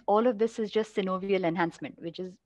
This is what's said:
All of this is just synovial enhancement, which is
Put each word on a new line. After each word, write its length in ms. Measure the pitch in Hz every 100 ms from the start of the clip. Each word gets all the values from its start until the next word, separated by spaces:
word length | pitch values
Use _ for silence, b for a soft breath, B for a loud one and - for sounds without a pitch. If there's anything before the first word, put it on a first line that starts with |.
| -
All 220 | 208 240
of 100 | 202
this 220 | 226 233
is 100 | 208
just 260 | 214 214 -
synovial 500 | 190 185 196 190 175
enhancement, 500 | 175 170 - 143 -
which 200 | 170 165
is 140 | 185 185